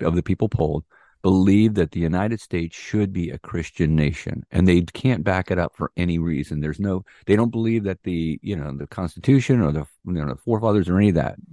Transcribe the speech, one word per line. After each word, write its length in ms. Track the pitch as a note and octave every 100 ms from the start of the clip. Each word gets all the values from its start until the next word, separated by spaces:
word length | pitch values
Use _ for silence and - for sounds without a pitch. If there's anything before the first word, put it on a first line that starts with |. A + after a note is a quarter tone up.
| D#2+
of 80 |
the 80 | E2+
people 260 | - F2+ A2
polled, 360 | - D#2 D2 - _ _ _
believe 520 | F#2+ F#2+ F#2+ G2+ A2
that 160 | G#2 D#2+
the 80 | E2+
United 400 | E2 F2+ G#2+ A2+
States 360 | - E2+ E2+ -
should 360 | - G#2+ G2+
be 180 | F#2+ E2
a 80 | -
Christian 560 | - E2+ E2 - D#2
nation, 500 | D#2 D2 D#2+ - - -
and 160 | F2+ F#2
they 160 | F2
can't 420 | E2+ - C3 G2+
back 260 | G2 F#2 -
it 80 | F2+
up 180 | E2+ -
for 140 | - -
any 220 | F2 E2
reason. 420 | E2+ C#2+ C#2+ D2+
There's 200 | D2+ D2+
no, 240 | G2+ F#2 - - -
they 100 | G#2
don't 140 | A#2
believe 340 | A#2 A2+ A2+
that 180 | G2 F2+
the, 340 | F#2+ E2+ D#2+ -
you 140 | - F2+
know, 200 | C#2+ C#2
the 100 | D2
Constitution 760 | - E2+ - - C3+ - B2
or 120 | D#2
the, 140 | D2+ D2+ _ -
you 60 |
know, 140 | F2 C#2+
the 80 | C2+
forefathers 520 | - G#2+ A2+ G#2 E2+
or 80 | F#2
any 140 | G#2
of 60 | D#2+
that 200 | B1+ - -